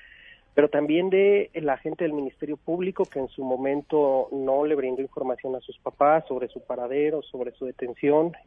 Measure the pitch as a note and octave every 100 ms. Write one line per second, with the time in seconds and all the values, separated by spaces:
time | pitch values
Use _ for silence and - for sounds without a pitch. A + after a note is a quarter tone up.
0 | - - - - _ - D3 D3 D3 D#3+
1 | F#3+ F#3+ G3+ G3+ - E3 D3+ C3 D#3+ -
2 | E3 D3+ C3 - D3 D3 - F3 F#3 F#3+
3 | F#3 C#3+ C3 - C3 C3 C3+ C#3+ C#3+ D3+
4 | C#3+ C3+ - C#3 C3+ C3+ D3+ D3 C3 B2+
5 | C3+ - C3 A#2+ C3 C3 - - C3 -
6 | C#3+ D#3 D#3 B2+ A#2+ - - B2 A#2+ C#3
7 | D3+ D3+ - B2+ A#2+ - C3 - B2 A#2
8 | C#3+ D3+ E3+ E3